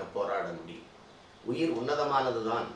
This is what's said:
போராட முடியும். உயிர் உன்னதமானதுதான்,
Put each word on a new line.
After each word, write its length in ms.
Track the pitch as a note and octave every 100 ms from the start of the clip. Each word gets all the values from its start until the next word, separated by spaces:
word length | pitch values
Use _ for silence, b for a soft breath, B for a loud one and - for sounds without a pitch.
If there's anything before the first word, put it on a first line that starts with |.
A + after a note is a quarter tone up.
| F#2+
போராட 340 | G#2 G2 G2 E2+
முடியும். 400 | E2 E2+ E2+ - - - - - - A2+
உயிர் 260 | C#3 E3
உன்னதமானதுதான், 920 | A#2 C3 D3 C#3+ C#3 C3+ A2+ A2 A#2 A2+